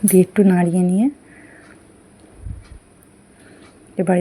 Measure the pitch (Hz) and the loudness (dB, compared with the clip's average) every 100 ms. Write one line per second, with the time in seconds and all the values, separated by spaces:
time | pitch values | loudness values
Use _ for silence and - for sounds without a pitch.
0 | 208 190 180 - 196 180 175 175 180 185 | 4 2 2 2 2 2 0 0 -2 0
1 | 254 294 - - - - - - _ - | -2 -4 -20 -20 -20 -20 -20 -20 _ -20
2 | _ - - - - - - - _ _ | _ -20 -20 -18 -16 -16 -18 -20 _ _
3 | _ _ _ _ - - - - - - | _ _ _ _ -20 -20 -20 -20 -16 -6
4 | 180 180 | -2 -2